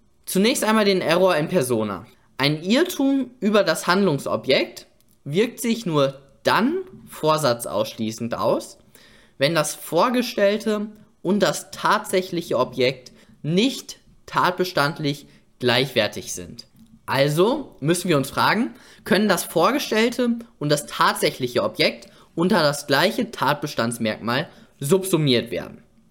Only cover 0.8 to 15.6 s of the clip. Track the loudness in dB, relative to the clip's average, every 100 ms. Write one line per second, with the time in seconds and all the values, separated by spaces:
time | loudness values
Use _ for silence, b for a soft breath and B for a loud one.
0.8 | 4 2 2 4 4 2 0 0 0 0
1.8 | -2 -6 -12 b b -2 0 0 0 2
2.8 | 2 0 0 0 -2 -4 0 2 2 0
3.8 | 2 2 2 0 -2 -4 2 2 0 -6
4.8 | -20 _ _ _ -4 -2 -2 -2 -4 -2
5.8 | -2 0 0 -2 -16 _ 0 2 2 -2
6.8 | -6 -14 -20 -4 0 2 0 -2 -2 -4
7.8 | -4 -4 -6 -6 -6 -2 -2 -2 -4 -16
8.8 | b b b b b -4 0 0 -2 -6
9.8 | -4 0 2 0 -2 0 0 2 -2 -4
10.8 | -4 B B _ -2 2 2 -2 -8 -4
11.8 | 0 0 0 -2 -2 -6 -4 -2 -2 0
12.8 | 0 0 -10 b b b -2 2 2 0
13.8 | -10 -20 _ -20 -6 0 0 0 -2 0
14.8 | -2 -2 -4 -4 b b b _